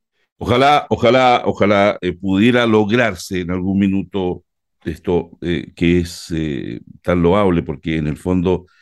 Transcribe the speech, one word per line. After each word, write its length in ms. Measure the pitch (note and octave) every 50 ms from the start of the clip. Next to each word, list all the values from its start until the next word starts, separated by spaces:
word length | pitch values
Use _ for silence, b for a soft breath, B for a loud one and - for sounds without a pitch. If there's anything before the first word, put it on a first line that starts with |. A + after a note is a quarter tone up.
| _ _ _ _ _ _ _ _
Ojalá, 480 | - - A2+ B2 C3+ C#3+ D3 D3 - -
ojalá, 540 | G#2+ G2 - A#2 C3 C3 B2+ B2+ B2 - -
ojalá, 540 | G2+ F#2+ - G#2 G2 G#2 G2+ G2+ G#2 - -
eh, 120 | - F2+ F2+
pudiera 540 | F2 F#2+ G2 F#2+ F#2+ G#2+ B2 A#2+ B2 A#2+
lograrse 760 | A#2 G#2+ G#2+ G#2+ G2 G#2+ B2 A#2+ A2 F#2+ E2+ - - G2 F2+ F#2
en 80 | E2
algún 280 | F2+ F#2 F2+ G2 G2 G2
minuto 640 | G2+ G2 G2 G2 F2+ F2 - G2 F#2 F2+ F2 - - _ _ _ _ _ _ _ _
esto, 540 | - D2+ - - - F2+ E2+ - - - _ -
eh, 300 | E2+ F2 C#2+ - - -
que 220 | - F2 E2+ F2 F2
es, 260 | E2+ E2+ - - - - E2+
eh, 460 | D#2+ D#2 D#2 C#2+ B1 G1+ G1+ A#1 - - - - _ _
tan 200 | - F2+ F2+ E2+
loable, 400 | E2+ F2+ G#2 G#2 F#2+ F2 E2 C#2+
porque 360 | D#2+ D2+ C#2 - E2 D#2+ D#2
en 100 | D2+ D2+
el 80 | C#2+
fondo 480 | - - F2+ F2+ F#2 E2+ F#2 F#2 E2+ F2 b b b